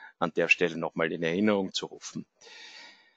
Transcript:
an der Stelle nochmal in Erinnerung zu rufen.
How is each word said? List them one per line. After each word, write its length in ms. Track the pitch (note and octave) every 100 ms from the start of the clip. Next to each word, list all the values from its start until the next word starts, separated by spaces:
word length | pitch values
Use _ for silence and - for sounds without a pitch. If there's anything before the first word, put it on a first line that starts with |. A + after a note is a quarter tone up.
| - -
an 140 | F2 -
der 120 | E2+
Stelle 280 | - F2 D#2+
nochmal 360 | E2 - E2
in 100 | E2+
Erinnerung 500 | E2 F2 G#2+ G2+ F#2+
zu 140 | - -
rufen. 400 | - - - - _ - - - - - - _